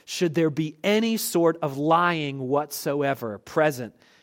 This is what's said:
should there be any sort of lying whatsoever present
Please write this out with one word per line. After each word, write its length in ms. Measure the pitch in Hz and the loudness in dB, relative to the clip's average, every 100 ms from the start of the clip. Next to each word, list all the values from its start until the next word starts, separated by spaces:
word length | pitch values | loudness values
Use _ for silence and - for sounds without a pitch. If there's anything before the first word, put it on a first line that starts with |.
should 300 | - - 175 | -14 -2 0
there 160 | 170 160 | 2 2
be 240 | 147 156 - | 0 -4 -2
any 340 | 190 214 226 220 | 0 2 2 -2
sort 420 | - 175 165 165 | -2 2 2 2
of 160 | 156 135 | -4 -2
lying 600 | 151 165 175 170 143 135 | 2 4 4 0 -4 -6
whatsoever 1000 | 127 139 147 - 151 143 139 139 117 101 | -2 -2 -2 -6 -4 0 0 -2 -6 -10
present 560 | - - 156 127 117 - _ _ | -4 2 2 0 -8 -14 _ _